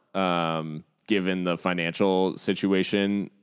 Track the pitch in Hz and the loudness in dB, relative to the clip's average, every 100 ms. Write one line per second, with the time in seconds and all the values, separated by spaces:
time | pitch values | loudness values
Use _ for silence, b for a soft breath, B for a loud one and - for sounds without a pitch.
0 | _ 95 92 87 82 80 80 78 - _ | _ -2 0 2 0 -2 -4 -8 -12 _
1 | - 104 92 92 90 85 92 90 82 82 | -2 0 2 0 0 0 -2 0 -2 0
2 | 98 92 95 - - 95 98 95 92 101 | 2 4 2 0 -2 0 2 2 2 0
3 | 101 101 92 - | 0 -2 -4 -8